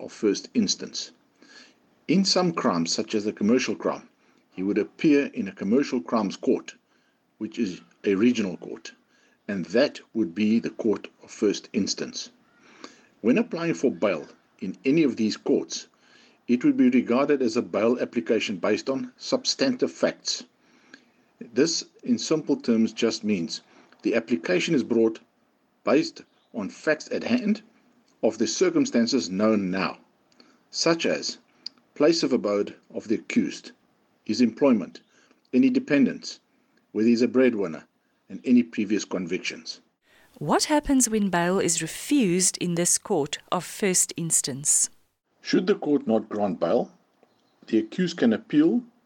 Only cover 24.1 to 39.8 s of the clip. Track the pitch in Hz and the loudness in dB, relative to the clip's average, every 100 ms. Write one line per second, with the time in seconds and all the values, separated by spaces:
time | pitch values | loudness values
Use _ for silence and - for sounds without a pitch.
24.1 | 113 - 120 - 180 - 156 110 117 113 | -2 0 -2 0 -2 0 0 2 2 2
25.1 | 110 - _ _ _ _ _ - 135 156 | 0 -10 _ _ _ _ _ 0 2 0
26.1 | - - _ _ - 95 - - 151 - | -6 -20 _ _ -10 -10 -6 -4 -4 -4
27.1 | 120 - 247 208 214 - _ _ _ _ | -6 -2 0 0 -2 -6 _ _ _ _
28.1 | _ 113 - 113 - 185 165 135 123 117 | _ -2 0 -2 0 2 2 2 2 2
29.1 | 135 92 92 107 107 95 92 82 - _ | 0 -2 0 2 2 0 -2 -4 -6 _
30.1 | _ _ _ _ _ _ - 165 165 107 | _ _ _ _ _ _ -2 0 2 0
31.1 | 76 - - _ _ - - _ - 147 | -2 -4 -10 _ _ -20 -20 _ 2 2
32.1 | 165 143 123 101 101 101 - _ - 104 | 4 0 0 0 -2 -2 -8 _ -12 -4
33.1 | 107 - - 95 - - - _ _ _ | -4 0 0 0 -4 -16 -20 _ _ _
34.1 | _ - 107 120 113 143 113 80 - - | _ -6 0 0 2 4 4 0 -12 -20
35.1 | _ _ _ _ 127 131 127 127 143 117 | _ _ _ _ 2 4 2 2 2 2
36.1 | 73 - - _ _ _ _ _ 104 113 | 0 -12 -18 _ _ _ _ _ 0 2
37.1 | 117 120 113 131 110 90 76 - _ _ | 4 2 4 4 2 -4 -6 -16 _ _
38.1 | _ _ 98 135 123 117 - 101 104 - | _ _ -10 4 4 4 -2 -2 -2 -2
39.1 | 92 87 90 - - - - | -6 -4 -6 -6 -10 -14 -18